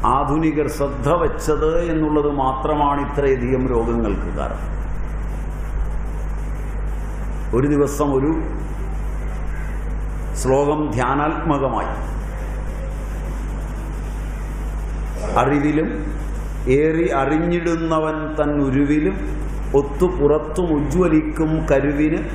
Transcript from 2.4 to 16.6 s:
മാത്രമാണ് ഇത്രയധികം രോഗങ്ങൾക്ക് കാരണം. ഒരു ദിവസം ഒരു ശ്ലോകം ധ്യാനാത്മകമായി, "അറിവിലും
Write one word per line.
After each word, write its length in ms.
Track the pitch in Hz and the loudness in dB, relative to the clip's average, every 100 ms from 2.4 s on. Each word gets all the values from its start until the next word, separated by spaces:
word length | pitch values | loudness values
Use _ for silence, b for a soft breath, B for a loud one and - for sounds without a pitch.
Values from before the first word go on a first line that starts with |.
മാത്രമാണ് 600 | 131 131 151 151 143 143 135 | 0 0 0 2 2 2 0
ഇത്രയധികം 560 | 147 139 127 120 127 127 | 2 2 2 2 2 2
രോഗങ്ങൾക്ക് 560 | 117 117 117 107 90 95 - | 2 2 2 0 0 -2 -2
കാരണം. 320 | 67 - - - - - - - - - - - - - - - - - - - - - - - - - - - - - - 113 | -4 -4 -4 -4 -2 -2 -2 -2 -4 -4 -4 -4 -2 -2 0 -2 -2 -4 -4 -4 -4 -4 -4 -4 -4 -4 -6 -6 -6 -4 0 2
ഒരു 100 | 143 | 2
ദിവസം 360 | 147 139 - 147 135 | 4 2 2 2 2
ഒരു 120 | 143 160 - - - - - - - - - - - - - - - - - - - - | 2 0 -2 -4 -6 -6 -4 -4 -4 -4 -4 -4 -4 -4 -4 -4 -4 -4 -4 -4 -4 -2
ശ്ലോകം 400 | 127 135 143 151 151 110 | 2 4 4 2 0 0
ധ്യാനാത്മകമായി, 960 | 123 143 151 160 160 143 135 110 90 - - - - - - - - - - - - - - 151 - 151 151 151 151 151 - 151 156 151 - - - - - - - - - 113 | 2 2 0 0 0 2 2 0 -2 -4 -4 -4 -4 -6 -4 -4 -4 -4 -4 -4 -4 -4 -4 -4 -4 -4 -4 -6 -6 -6 -6 -6 -6 -6 -6 -4 -4 -4 -4 -4 -4 -4 0 2
"അറിവിലും 460 | 127 147 147 147 156 - - - - - - - | 2 2 2 2 0 -2 -4 -4 -4 -6 -6 -4